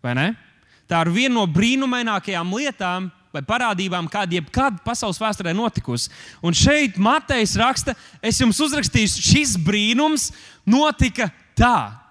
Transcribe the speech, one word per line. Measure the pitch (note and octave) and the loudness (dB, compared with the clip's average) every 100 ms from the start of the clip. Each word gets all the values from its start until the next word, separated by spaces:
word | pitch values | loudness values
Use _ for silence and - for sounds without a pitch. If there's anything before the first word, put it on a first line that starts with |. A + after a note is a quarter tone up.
vai | B2 | -2
ne? | B2 E3 A3+ _ _ _ _ _ | -2 -2 -4 _ _ _ _ _
Tā | E3+ | -2
ir | E3 | 0
viena | F3+ C4 | 0 0
no | A#3+ F#3+ | 0 0
brīnumainākajām | D#3 A3+ C4+ C4 B3 A#3 G3+ - F3+ E3+ G#3 | 2 2 2 0 -2 -2 -4 -4 -6 -4 -4
lietām | C#4+ - F#3 F3+ F#3 _ _ | -6 -6 -6 -4 -8 _ _
vai | D3 | -12
parādībām, | C#3 A#3 A#3+ F#3 F#3+ F3+ E3 | -4 -2 -2 -2 -4 -4 -6
kāda | G#3 F#3+ F3 | -6 -2 -4
jebkad | D3 - C4+ G3 - | -4 -2 -2 -2 -8
pasaules | A#3 G#3+ E3+ | -6 -6 -4
vēsturē | A3 G3 F3 F3+ | -4 -4 -4 -2
notikusi. | A#3 - - B2 - - - - | -2 -4 -4 -6 -6 -12 -20 -6
Un | E3+ E3 | -2 4
šeit | C4 D4 C#4 F#3 | 4 4 0 0
Matejs | G#3 D4+ - C4 G#3+ F3 | 2 2 0 -2 0 2
raksta: | A#3 C4 - A#3 - - | 0 0 -6 -8 -14 -8
"Es | A3 - | -4 2
jums | B3 G3+ | 2 2
uzrakstīšu, | D4+ D4 G#3+ A#3+ G#3+ - | 0 0 0 2 0 0
šis | - C#4 C#4+ F#3+ | 4 4 4 0
brīnums | D#3+ G#3 G#3 A#3 D4+ D4+ - - - - | 0 2 2 2 2 0 -4 -10 -20 -8
notika | - B3+ D4+ - B3+ G#3+ G#3 - _ | 2 4 4 2 0 0 -6 -6 _
tā." | - A#3+ A3 G#2 A2 _ | 2 4 4 -2 -12 _